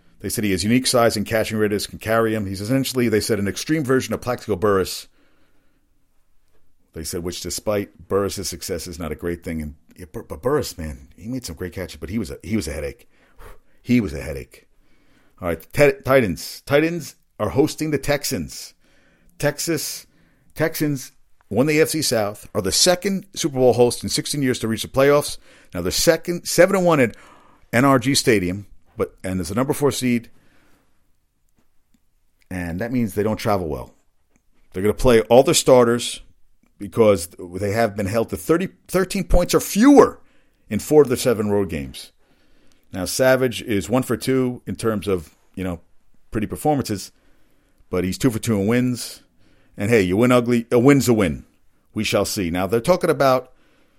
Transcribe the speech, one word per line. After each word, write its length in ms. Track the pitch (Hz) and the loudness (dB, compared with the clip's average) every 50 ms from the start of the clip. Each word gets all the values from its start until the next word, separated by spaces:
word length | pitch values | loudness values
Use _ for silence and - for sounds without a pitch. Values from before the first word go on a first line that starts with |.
| _ _ _ - | _ _ _ -12
They 80 | - 98 | -10 -8
said 160 | - - 107 | -4 -2 -2
he 60 | 101 | 0
has 140 | 95 87 95 | 0 0 2
unique 220 | 107 120 131 127 | 2 2 2 2
size 300 | - - 120 117 113 92 | 2 2 4 4 4 2
and 100 | 107 98 | 0 -2
catching 320 | - 113 110 104 - 110 107 | -2 -2 -2 -2 -2 -2 0
radius 280 | 107 101 104 98 - | 0 0 0 -2 -4
can 120 | - - - | -6 -10 -8
carry 360 | - 104 113 117 113 110 110 | -4 0 0 2 2 2 0
him. 120 | 110 104 | -2 -4
He's 140 | 95 98 92 | -6 -6 -6
essentially, 480 | 104 107 131 135 131 - - 127 120 117 | -4 -2 -2 -2 -2 -2 -2 -2 0 2
they 120 | 104 104 | 2 0
said, 180 | - - 113 98 | 0 0 -2 -2
an 100 | 101 98 | -2 -2
extreme 360 | 92 - - - 156 160 143 | -4 -6 -4 -4 -2 -2 0
version 280 | 117 131 127 113 101 104 | 0 0 0 0 -2 -6
of 60 | - | -6
Plaxico 360 | - 120 123 - - - 101 | -4 -6 -6 -6 -4 -4 -2
Burress. 500 | 87 - 104 98 95 90 - - - - - _ _ _ _ _ _ _ _ _ _ _ _ _ _ _ _ _ _ _ _ _ _ _ _ _ - _ _ _ - - - - _ _ _ - | 0 2 2 2 2 0 -2 -6 -10 -14 -18 _ _ _ _ _ _ _ _ _ _ _ _ _ _ _ _ _ _ _ _ _ _ _ _ _ -20 _ _ _ -20 -20 -20 -20 _ _ _ -14
They 120 | 80 80 | -12 -10
said, 180 | - - 90 87 | -8 -8 -8 -8
which 180 | 90 87 - | -8 -8 -8
despite 680 | - 87 - - - 107 104 104 101 - _ - - - | -10 -10 -10 -6 -4 -2 -2 -2 -2 -6 _ -18 -8 -4
Burress's 400 | 98 98 101 95 - 101 92 - | -2 0 0 -2 -4 -6 -8 -8
success 380 | - 82 - - 92 82 - | -10 -10 -8 -8 -8 -8 -8
is 120 | 92 82 85 | -10 -10 -10
not 140 | 87 76 76 | -8 -8 -8
a 40 | |
great 280 | - - 85 87 85 - | -6 -6 -6 -6 -6 -8
thing. 180 | 87 82 80 76 | -8 -8 -8 -8
And, 140 | 76 73 - _ _ _ | -10 -12 -16 _ _ _
yeah, 100 | - - - - | -20 -20 -16 -16
Bur-, 120 | - 98 | -16 -14
but 180 | - 82 76 - | -14 -10 -6 -4
Burress, 340 | 127 147 147 104 - - | -2 -2 -2 -2 -4 -8
man, 320 | - 82 78 69 64 65 - _ | -10 -10 -10 -10 -12 -16 -20 _
he 120 | - 90 113 | -16 -12 -10
made 180 | 127 127 - | -10 -10 -10
some 100 | - 78 | -10 -10
great 160 | - 90 90 - | -10 -10 -10 -8
catches, 280 | 95 87 - - - | -10 -10 -10 -12 -12
but 100 | - 78 | -10 -8
he 80 | 98 117 | -6 -6
was 120 | 101 73 | -6 -8
a, 80 | 71 - - | -10 -12 -8
he 140 | 82 110 | -4 -4
was 120 | 110 87 76 | -4 -4 -4
a 40 | 71 | -8
headache. 360 | 78 - - 67 - _ _ _ _ _ _ _ - - - - - - _ _ _ | -8 -8 -10 -10 -12 _ _ _ _ _ _ _ -20 -20 -20 -20 -20 -20 _ _ _
He 200 | _ - 120 123 | _ 0 2 2
was 120 | 104 85 71 | 2 0 -4
a 80 | 71 | -8
headache. 480 | 67 78 71 65 62 - - - _ _ _ _ _ _ _ _ _ _ _ _ _ _ _ - | -8 -8 -10 -10 -12 -14 -18 -20 _ _ _ _ _ _ _ _ _ _ _ _ _ _ _ -8
All 80 | - 85 | -6 -6
right, 240 | 85 82 - - - | -6 -6 -8 -6 0
Ti-, 300 | - 147 143 135 - - | 4 4 4 4 2 0
Titans. 580 | 127 135 135 120 95 80 - - - - - - | 2 4 4 4 2 -2 -6 -8 -12 -16 -14 -4
Titans 520 | - 139 147 156 165 170 175 135 - - _ _ _ _ - | 0 2 2 2 2 -2 -6 -10 -12 -18 _ _ _ _ -6
are 120 | 107 101 | -6 -2
hosting 400 | - 131 156 151 - - 151 160 | 0 0 0 0 0 -4 -4 -4
the 60 | 147 | -4
Texans. 800 | 131 - - 143 143 - - 135 98 76 - - - - - - _ _ _ _ _ _ _ _ _ _ _ _ - | -2 -2 -2 -2 -2 -2 -4 -6 -6 -6 -8 -12 -16 -18 -20 -20 _ _ _ _ _ _ _ _ _ _ _ _ -4
Texas, 680 | - 143 147 - - 170 165 143 - - - - - _ _ _ _ _ _ _ _ _ - | -2 -2 -2 -2 -4 -4 -4 -4 -4 -8 -10 -12 -16 _ _ _ _ _ _ _ _ _ -6
Texans 580 | - 151 165 - - 160 147 143 127 - - - _ _ _ _ _ _ - | -4 -4 -2 -2 -2 -2 -2 -2 -4 -8 -12 -20 _ _ _ _ _ _ -6
won 180 | 98 107 139 | -2 -2 0
the 120 | 156 151 151 | 2 2 2
A 40 | 160 | 2
F 60 | 156 | 2
C 140 | - 151 131 | 0 -2 -2
South, 460 | - 123 110 104 101 107 - - - - | -2 0 -2 -2 -2 -6 -10 -14 -10 -6
are 60 | 104 | -4
the 100 | 92 95 | -4 -2
second 560 | - - - 185 180 180 - 202 196 185 - - - | 0 2 4 2 2 2 0 -4 -4 -6 -8 -10 -8
Super 220 | - - 160 135 | -6 -6 -4 0
Bowl 160 | 127 127 123 110 | 2 4 4 6
host 300 | 117 120 120 - - - | 6 4 2 2 -2 -6
in 60 | 101 | -4
sixteen 340 | - 151 143 - - 147 135 | -4 -4 -4 -4 -4 -2 -2
years 160 | 127 120 - | -2 -2 -2
to 100 | - 110 | -2 -4
reach 140 | 113 107 - | -4 -4 -6
the 60 | - | -4
playoffs. 500 | - 127 139 143 143 147 143 - - - _ - - - _ _ - | 0 2 4 4 4 2 0 -2 -8 -12 _ -20 -20 -20 _ _ -8
Now, 80 | 87 | -6
they're 100 | 87 90 | -4 -4
second, 560 | - - - - 160 165 - 180 175 175 - | -2 0 2 2 2 2 0 -6 -8 -6 -6
seven 300 | - - - 170 190 196 | -2 2 4 4 4 4
and 80 | 190 180 | 2 2
one 160 | 175 160 147 | 4 4 4
at 160 | 127 107 - - - - - - _ _ _ _ _ _ - | 2 0 -2 -6 -18 -20 -20 -20 _ _ _ _ _ _ 0
N 120 | 117 135 | 2 4
R 140 | 139 135 131 | 4 4 4
G 160 | 107 135 139 | 2 0 -2
Stadium, 520 | - - 135 113 98 90 87 92 101 101 - - - _ _ _ - | 0 2 2 2 2 2 0 -4 -6 -8 -14 -18 -20 _ _ _ -6
but, 160 | 98 - - _ - | -6 -6 -6 _ -8
and 160 | 92 92 92 | -6 -4 -4
it's 100 | 87 - | -4 -4
a 40 | - | -4
number 180 | 117 135 143 147 | -4 -2 -2 -2
four 180 | - 147 135 | -2 -2 -2
seed, 380 | - - 127 123 120 117 117 - - _ _ _ _ _ _ _ _ _ _ _ _ _ _ _ _ _ _ _ _ _ _ _ _ _ _ _ _ _ _ _ _ _ _ _ _ _ _ _ _ _ _ - | -2 0 -2 0 0 -2 -4 -6 -18 _ _ _ _ _ _ _ _ _ _ _ _ _ _ _ _ _ _ _ _ _ _ _ _ _ _ _ _ _ _ _ _ _ _ _ _ _ _ _ _ _ _ -12
and 320 | 92 92 87 85 85 90 110 | -10 -8 -6 -6 -6 -6 -6
that 100 | 117 131 | -4 -2
means 220 | 123 120 101 92 | -2 -2 -2 -2
they 80 | 104 101 | -2 -2
don't 160 | 107 - - | -2 -2 -2
travel 280 | - 117 104 95 90 | -2 -2 -2 -2 -2
well. 280 | 78 69 62 60 - - _ _ _ _ _ _ _ _ _ _ _ _ _ _ _ - | -4 -6 -8 -10 -14 -20 _ _ _ _ _ _ _ _ _ _ _ _ _ _ _ -6
They're 100 | 92 98 | -2 0
gonna 100 | 104 104 | 0 2
play 300 | - - 127 120 110 104 | 4 4 6 6 6 6
all 200 | - 117 127 156 | 6 6 6 6
their 120 | 175 156 | 6 4
starters 680 | - - 156 131 123 120 117 120 120 117 - - - - - _ _ - - _ _ _ _ _ | 2 4 6 6 6 6 4 2 0 -4 -6 -10 -12 -16 -20 _ _ -20 -20 _ _ _ _ _
because 520 | - - 98 - 117 113 107 101 92 85 - - - | -16 -14 -4 0 4 4 4 4 2 0 -6 -14 -16
they 320 | 95 87 87 95 104 101 | -14 -12 -8 -6 -4 -2
have 260 | 98 113 117 107 98 | 0 0 0 0 -2
been 80 | 107 101 | -4 -6
held 240 | 92 107 117 110 - | -2 -2 -2 -2 -2
to 80 | - | -4
thirty, 320 | 120 - - 160 175 190 185 - _ _ - | -4 0 0 0 0 0 -4 -10 _ _ -4
thirteen 360 | - 180 190 - - 196 175 | -2 -2 -2 -2 -4 -6 0
points 300 | - - 180 180 - - | 4 4 4 4 4 2
or 60 | 147 | 0
fewer 600 | - - - 196 233 285 285 254 147 - - - - - _ _ _ _ _ _ _ - | 0 0 0 4 6 8 10 10 8 8 4 -2 -16 -20 _ _ _ _ _ _ _ -6
in 120 | 107 98 | -6 -6
four 200 | - - 151 151 | -2 4 6 6
of 80 | 139 123 | 6 6
the 80 | 127 | 4
seven 340 | - - 127 113 101 107 104 | 0 0 0 0 0 0 0
road 200 | 101 101 98 87 | 0 0 0 -2
games. 420 | 92 73 69 65 65 - - - _ _ _ _ _ _ _ _ _ _ _ - _ _ _ _ - | -4 -8 -8 -10 -14 -16 -20 -20 _ _ _ _ _ _ _ _ _ _ _ -20 _ _ _ _ -10
Now, 140 | 95 90 | -8 -6
Savage 560 | 87 - - 131 131 131 127 131 127 104 95 - | -4 -2 2 2 4 4 2 2 -2 -4 -6 -6
is 260 | - 107 101 90 - | -4 -4 -4 -2 0
one 140 | 113 131 131 | -2 -2 0
for 160 | - 117 107 | -2 -4 -4
two 420 | - 131 131 131 127 123 123 - - | -2 -2 0 0 0 -2 -4 -8 -10
in 100 | - 95 | -10 -8
terms 320 | - - 113 110 104 87 101 | -6 -4 -4 -4 -2 -2 -2
of, 260 | 95 87 78 - _ _ _ _ _ | -2 -4 -4 -8 _ _ _ _ _
you 100 | 92 92 | -8 -8
know, 160 | 92 87 82 - _ - - _ - - - - _ | -6 -8 -10 -12 _ -20 -20 _ -20 -20 -20 -14 _
pretty 160 | - 110 104 | -6 -6 -6
performances, 640 | - 92 - - 294 - 135 - - 104 95 - - _ _ _ _ _ _ _ _ _ _ _ _ _ _ _ - | -6 -6 -4 -2 0 0 0 -2 -4 -6 -8 -8 -12 _ _ _ _ _ _ _ _ _ _ _ _ _ _ _ -6
but 160 | - 90 87 | -4 -2 -2
he's 140 | 92 90 - | -2 -2 -2
two 120 | - 131 | 0 -2
for 80 | 107 110 | -2 -2
two 220 | - 117 113 98 | -2 -2 0 0
in 60 | 98 | 0
wins. 560 | 107 120 123 123 127 123 113 - - - - _ _ _ _ _ _ _ _ _ _ _ - | 0 0 0 0 -2 -4 -6 -10 -14 -16 -18 _ _ _ _ _ _ _ _ _ _ _ -6
And 100 | 101 104 | 0 2
hey, 140 | 120 110 92 | 4 4 4
you 160 | 90 90 104 | 4 2 2
win 120 | 120 123 | 4 4
ugly, 360 | 123 123 117 120 120 120 117 - | 4 2 2 2 0 -2 0 0
a 80 | - 120 | 2 4
win's 300 | 117 139 143 139 120 123 | 6 6 6 6 4 4
a 60 | 120 | 4
win. 320 | 107 98 82 69 65 - _ _ _ _ _ _ _ _ _ - | 4 2 0 -2 -4 -10 _ _ _ _ _ _ _ _ _ -8
We 100 | 107 107 | -6 -4
shall 220 | - 117 104 98 | 0 0 0 0
see. 240 | - - 107 92 85 | 0 -2 -4 -4 -2
Now, 160 | 85 90 95 | -2 -2 -2
they're 160 | 90 110 117 117 | 0 -2 0 2
talking 260 | 175 180 175 - 165 | 2 0 2 2 0
about 440 | 147 131 143 135 127 131 - - - _ _ _ _ _ _ _ _ | 0 2 2 2 2 0 -2 -6 -16 _ _ _ _ _ _ _ _